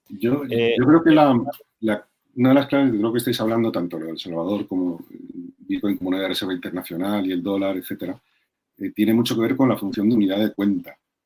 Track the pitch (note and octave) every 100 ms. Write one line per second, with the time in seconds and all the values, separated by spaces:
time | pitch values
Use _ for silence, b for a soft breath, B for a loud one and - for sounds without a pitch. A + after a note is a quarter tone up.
0 | _ G2+ A2+ C#3+ C3+ A#2 A#2 A#2 B2+ E3
1 | E3 D#3 D3 A#2+ - - - _ A2 G#2
2 | - _ _ - C3 C#3 C3+ C#3 C3+ G#2+
3 | A2+ A#2+ A#2+ - A2 A2+ A2+ F2 F2 E2
4 | D#2+ D#2+ F#2 E2 F2 G#2 - F#2 F2+ E2+
5 | - - - F2+ F2 - - F#2+ G2+ F#2
6 | F#2 F#2+ F#2+ F#2 F#2+ F#2 E2 F2 - E2+
7 | G2 G#2 F#2+ F2+ F#2+ G2 G2 F#2 - -
8 | F2+ F#2+ _ _ _ _ _ _ F#2+ -
9 | G#2+ A2+ A#2 A#2 A2+ C3+ C3 B2 G2 G2
10 | G#2 A#2+ G2 G2 G#2+ - G2+ F#2 - -
11 | _ _